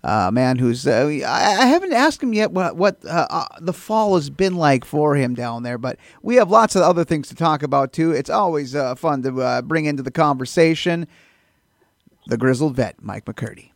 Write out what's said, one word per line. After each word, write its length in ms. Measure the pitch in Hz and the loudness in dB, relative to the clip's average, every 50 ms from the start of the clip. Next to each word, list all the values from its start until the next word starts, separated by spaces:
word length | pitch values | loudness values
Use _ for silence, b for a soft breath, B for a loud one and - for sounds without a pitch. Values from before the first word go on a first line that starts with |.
| - | -2
uh, 260 | 65 104 107 92 92 | -2 0 0 0 0
man 260 | 107 123 131 127 131 | 0 0 0 0 0
who's, 300 | 123 127 120 120 123 135 | 0 0 0 0 0 0
uh, 200 | 135 120 113 135 147 151 139 135 | 0 2 2 2 0 -2 -4 -4
I, 360 | 123 135 - - 208 202 190 262 | -4 -2 0 2 2 4 4 4
I 20 | |
haven't 260 | 247 294 359 381 370 | 4 4 2 2 0
asked 320 | 294 226 277 311 - - 294 | 2 2 2 2 0 -2 -4
him 100 | 247 220 | -2 0
yet 180 | 208 214 - | 0 0 0
what, 260 | - 185 185 165 - | 0 -2 -2 -2 -2
what, 260 | 165 190 202 190 _ - | 0 0 0 0 _ -12
uh, 240 | - 156 170 139 - | -4 -2 -2 -2 -2
uh, 160 | - 165 - - - - | -4 -6 -6 -8 -12 -8
the 140 | 165 175 175 | -8 -6 -6
fall 420 | - - - 214 220 214 208 190 | -6 -6 -2 0 0 2 2 2
has 140 | 175 143 139 | 2 0 -2
been 260 | 139 - 190 190 180 | -4 -2 -2 -2 0
like 300 | 175 160 147 135 127 - | 2 2 2 2 2 0
for 320 | - - 151 151 151 143 | -4 -2 0 2 2 2
him 180 | 143 131 123 123 | 0 0 -2 -4
down 280 | 120 120 120 117 117 120 | -6 -6 -8 -8 -8 -8
there, 140 | 120 123 | -8 -8
but 200 | 117 120 127 - b b b b b | -6 -6 -8 -8 b b b b b
we 140 | b 208 240 | b 4 4
have 140 | 254 214 170 | 4 6 6
lots 280 | 202 226 226 208 - | 6 4 4 4 2
of 40 | 190 | 4
other 220 | 165 165 180 170 165 | 4 4 4 2 0
things 240 | - 170 151 131 | 0 -2 -4 -4
to 80 | - 127 | -8 -6
talk 260 | - 165 165 156 139 | -2 0 0 0 0
about, 300 | 147 139 139 139 135 131 | -2 -2 0 0 0 -2
too. 200 | - - 160 165 | -2 -2 0 0
It's 180 | 160 127 143 - | 0 -2 -2 -2
always, 440 | 160 208 208 180 160 147 143 123 131 | 0 0 0 0 -2 -4 -6 -4 -4
uh, 220 | 147 135 127 127 | -4 -4 -4 -6
fun 260 | 127 - 160 143 135 127 | -2 -2 -2 -2 0 -2
to, 180 | 131 127 127 | -4 -2 -2
uh, 200 | 127 123 123 123 127 | -2 0 -2 -2 -2
bring 200 | 139 160 165 151 | -2 -4 -2 -2
into 180 | 151 147 135 | -2 -4 -4
the 100 | 131 123 | -6 -6
conversation 1000 | - - 156 147 139 127 127 123 - 175 165 160 165 156 - 180 170 170 165 b b b b b b b b b b b b b b b b b b _ _ _ _ _ _ | 0 0 2 2 2 -2 -4 -2 2 2 4 4 2 0 -2 -2 -2 -2 -6 b b b b b b b b b b b b b b b b b b _ _ _ _ _ _
the 100 | - 127 | -6 -4
grizzled 400 | 113 123 131 131 120 151 151 127 | 0 2 2 2 2 0 -2 0
vet, 260 | 135 120 92 - _ - | -2 -4 -4 -4 _ -14
Mike 220 | 98 98 101 _ | -12 -12 -10 _
McCurdy. 420 | - 110 - - 101 - - - _ _ | -12 -10 -8 -10 -10 -10 -16 -20 _ _